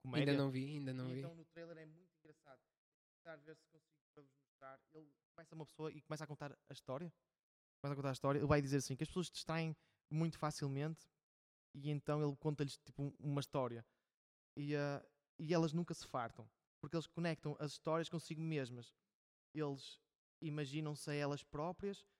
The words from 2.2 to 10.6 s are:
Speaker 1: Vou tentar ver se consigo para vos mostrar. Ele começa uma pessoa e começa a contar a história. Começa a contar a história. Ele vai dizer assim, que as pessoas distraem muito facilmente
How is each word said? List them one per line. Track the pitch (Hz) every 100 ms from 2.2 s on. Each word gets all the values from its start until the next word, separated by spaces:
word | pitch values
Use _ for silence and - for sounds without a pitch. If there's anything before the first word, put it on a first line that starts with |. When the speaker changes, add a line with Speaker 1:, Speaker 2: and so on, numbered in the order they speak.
| 156 151 147 127
Speaker 1:
Vou | _ _ _ _ _ _
tentar | 170 156
ver | 147 156
se | _
consigo | 156 _ 151 _
para | -
vos | 139 135
mostrar. | _ _ 135 135 _
Ele | 156 151 139 _
começa | - 165 160
uma | 151
pessoa | - 156
e | 156
começa | - 156
a | 156
contar | 147 147
a | 131 -
história. | 135 - 135 175 - _ _ _ _ _ _
Começa | 143
a | 139
contar | 139
a |
história. | 127 139 139
Ele | 110
vai | 147
dizer | 139 143
assim, | - 131
que |
as | 156
pessoas | 185 170
distraem | - - 160 160 151 _ _ -
muito | 151 165 -
facilmente | 151 -